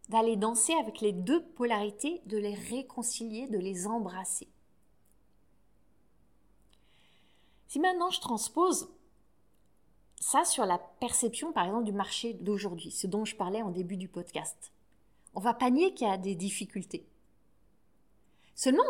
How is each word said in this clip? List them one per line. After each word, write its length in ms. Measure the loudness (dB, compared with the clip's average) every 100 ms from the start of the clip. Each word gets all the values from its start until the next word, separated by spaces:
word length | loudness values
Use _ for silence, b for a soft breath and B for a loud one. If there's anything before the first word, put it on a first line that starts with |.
| -2
d'aller 280 | 2 4 4
danser 380 | 2 2 2
avec 260 | 2 0 0
les 120 | 0
deux 300 | 0 2 2
polarités, 800 | 0 -2 0 2 0 -4 -6 -6 -6
de 120 | -4
les 160 | -4
réconcilier, 920 | -6 -6 -8 -8 -6 -6 -4 -6 -6 -4
de 120 | -4
les 280 | -4 -4 -4
embrasser. 600 | -4 -4 -6 -6 -6 -8 _ _ _ _ _ _ _ _ _ _ _ _ _ _ _ _ _ _ _ _ _ _ b b b b b b b b b b
Si 100 | 2
maintenant 320 | 2 4 0
je 100 | 0
transpose 720 | -2 -2 0 4 4 4 -2 -14 _ _ _ _ _ _ _ _ _ _ _ -8
ça 240 | 2 4
sur 200 | 4 4
la 140 | 2 2
perception, 760 | -2 -6 -2 2 0 0 -2
par 140 | 0 0
exemple, 180 | 0
du 80 | 0
marché 400 | 0 -2 -2 -4
d'aujourd'hui, 580 | -4 -2 -2 -2 -6 -8
ce 160 | -6 -2
dont 180 | -2
je 120 | -2 -4
parlais 260 | -2 -2
en 80 | -2
début 260 | -2 -4 -4
du 120 | -6
podcast, 640 | -8 -8 -8 -8 -10 -16 _ _ _ _ b b
on 60 | -2
va 140 | 0
pas 160 | 2 4
nier 220 | 6 4
qu'il 140 | 2 0
y 40 |
a 60 | 0
des 180 | -2
difficultés. 720 | -2 -4 -4 -6 -8 -8 -10 -14 _ _ _ _ _ _ _ _ _ _ _ _ b b
Seulement, 300 | -2 4 6